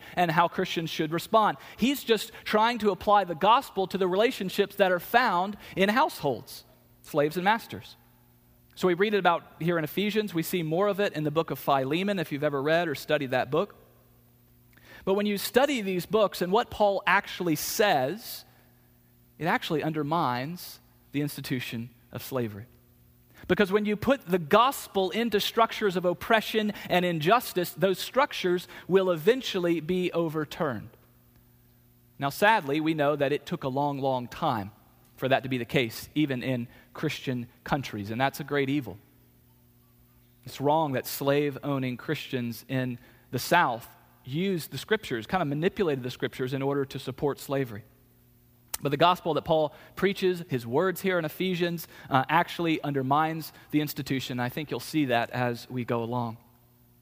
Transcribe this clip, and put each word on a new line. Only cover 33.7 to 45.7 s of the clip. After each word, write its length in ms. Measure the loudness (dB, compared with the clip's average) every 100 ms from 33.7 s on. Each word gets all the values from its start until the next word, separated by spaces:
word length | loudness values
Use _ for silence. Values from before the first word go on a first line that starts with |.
| -2 -2 -2
long 280 | -2 -2 -4
time 440 | -4 -2 0 -4 -12 _ _ _ -4
for 120 | 2
that 140 | 2
to 60 | 2
be 80 | -4
the 60 |
case, 460 | 0 0 0 -4 -6
even 300 | 0 0 0
in 240 | -2 -2 -4 -12 -20
Christian 540 | -6 -6 -4 -6 -6 -6 _
countries, 480 | -4 -2 -2 -6 -6
and 80 | 0
that's 220 | 0 -2
a 20 |
great 260 | -4 0 0
evil. 280 | -2 -4 -12 _ _ _ _ _ _ _ _ _ _ _ _ _ _
It's 160 | -14 -4
wrong 340 | 2 2 2
that 140 | -2 -4
slave-owning 880 | -2 2 2 2 -2 -4 -2 -2 -6
Christians 720 | -6 -6 -4 -6 -6 -8 -6
in 320 | -4 -4 -6 -14 -20 -8
the 80 | -6
South 480 | 2 4 4 -2 -10 -20 _ _ -8
used 460 | -4 -2 -2 -6
the 60 | -8
scriptures, 480 | -2 -2 -2 -6 -2
kind 160 | -2
of 60 | 0
manipulated 560 | 0 0